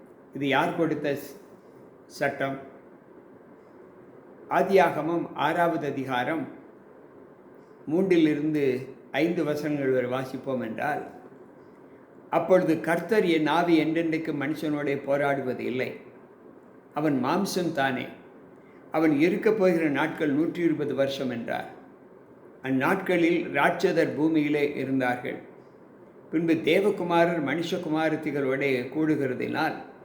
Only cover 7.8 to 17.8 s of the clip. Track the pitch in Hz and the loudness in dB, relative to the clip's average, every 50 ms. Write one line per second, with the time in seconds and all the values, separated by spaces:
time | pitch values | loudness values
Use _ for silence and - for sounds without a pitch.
7.8 | - 131 151 180 190 190 175 170 156 151 147 147 151 156 151 151 139 131 123 127 | -6 -2 0 0 2 4 4 4 4 4 2 0 -2 -2 0 0 0 0 0 -2
8.8 | 131 - - - - - - 139 160 175 180 180 151 147 151 147 151 151 147 143 | -6 -12 -16 -20 -16 -6 -2 -2 0 0 0 -2 -2 -2 -2 -4 -2 -4 -2 -2
9.8 | 135 131 131 127 123 120 123 135 135 127 - 131 - 139 131 120 117 110 110 110 | 0 0 0 0 0 -2 -4 -4 -6 -8 -10 -10 -6 -6 -4 -4 -6 -6 -6 -4
10.8 | 123 147 143 - - - - - - - - - - - - - - - - - | -4 -4 -4 -4 -8 -12 -16 -20 -20 -20 -20 -20 -20 -20 -20 -20 -20 -20 -20 -20
11.8 | - - - - - - - - - - 151 165 160 - 185 180 - 156 156 - | -20 -20 -20 -20 -20 -20 -20 -20 -10 -2 -2 0 4 4 4 4 6 2 0 0
12.8 | - 160 170 175 175 - 220 214 190 175 160 156 151 147 156 170 175 170 165 156 | 0 -2 -2 -2 0 0 2 2 4 4 2 2 2 2 2 2 4 4 4 4
13.8 | 147 160 160 165 165 160 165 156 160 160 147 143 135 147 151 - 170 156 151 147 | 4 2 0 0 0 0 -2 -2 -2 -4 -4 -4 -4 -4 -4 -4 -2 -2 -2 -2
14.8 | 147 139 143 139 - 139 139 143 143 143 139 139 123 127 117 113 113 113 120 127 | 0 -2 -2 -2 0 0 0 2 2 0 0 0 -2 -4 -4 -4 -4 -4 -2 -2
15.8 | 120 - - - - - - - - - - - - - - - - - - - | -2 -4 -6 -10 -16 -20 -20 -20 -20 -20 -20 -20 -20 -20 -20 -20 -20 -20 -20 -20
16.8 | - - - 147 151 156 139 127 123 135 165 196 202 - - 190 175 160 - 139 | -20 -8 -4 0 0 2 2 2 0 0 0 0 0 -2 -2 -2 -2 -2 0 0